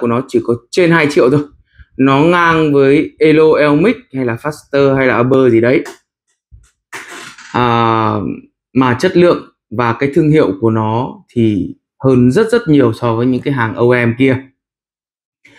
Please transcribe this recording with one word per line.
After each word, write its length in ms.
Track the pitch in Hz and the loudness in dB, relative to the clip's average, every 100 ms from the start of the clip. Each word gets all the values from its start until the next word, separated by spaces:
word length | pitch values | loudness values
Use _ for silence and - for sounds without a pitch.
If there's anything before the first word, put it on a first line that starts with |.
của 60 | 120 | -2
nó 140 | 117 131 | -4 -2
chỉ 120 | 120 | -4
có 120 | 113 117 - | -2 -6 -4
trên 200 | - 170 | -2 2
hai 160 | 165 151 | 2 0
triệu 180 | - 120 | 2 2
thôi. 180 | 147 147 _ _ _ - - | 0 -4 _ _ _ -20 -2
Nó 220 | 135 139 | 0 2
ngang 540 | 160 175 170 160 156 | 2 2 0 0 0
với 420 | 139 139 147 - - | 2 2 0 -2 -2
Elo, 340 | 160 151 156 156 | 2 4 4 2
Elmic 360 | 147 147 190 - _ | 2 2 0 -2 _
hay 120 | 131 123 | -6 -6
là 100 | 113 | -6
Faster 600 | 147 151 _ 139 139 135 | -10 -12 _ 0 2 2
hay 120 | 131 | 0
là 80 | 110 | 0
Aber 360 | 127 131 131 | 0 2 4
gì 100 | 113 | 2
đấy. 220 | 117 139 - - _ _ _ _ _ - _ _ _ - - - - - - | 2 0 -4 -16 _ _ _ _ _ -20 _ _ _ -20 -18 -20 -20 -20 -8
À, 600 | 123 123 117 117 113 110 107 87 - - _ _ | -4 0 0 0 0 -2 -4 -6 -10 -14 _ _
mà 240 | 123 131 120 | -2 0 0
chất 180 | 185 175 | 0 2
lượng 360 | 175 147 - _ _ | 2 2 -6 _ _
và 260 | 110 120 113 | -6 -4 -2
cái 120 | 139 170 | -2 0
thương 140 | 156 | 2
hiệu 220 | 156 107 95 | 2 2 0
của 80 | 113 | -2
nó 540 | 110 110 113 - - _ | 0 -2 -4 -6 -12 _
thì 460 | 123 113 101 87 - _ _ | -2 -2 -2 -6 -10 _ _
hơn 320 | 131 127 123 | 0 4 4
rất 160 | 147 220 | 2 0
rất 100 | - 160 | 0 2
nhiều 260 | 147 120 | 2 2
so 220 | 110 120 113 | 0 -4 -2
với 100 | 127 | -2
những 160 | 123 | -2
cái 120 | 147 | -4
hàng 220 | 135 113 - | -4 -4 0
O 200 | 120 123 | 2 2
E 100 | 120 | 0
M 80 | 113 | 0
kia. 280 | 135 131 - _ _ _ _ _ _ _ _ _ _ | 0 0 -6 _ _ _ _ _ _ _ _ _ _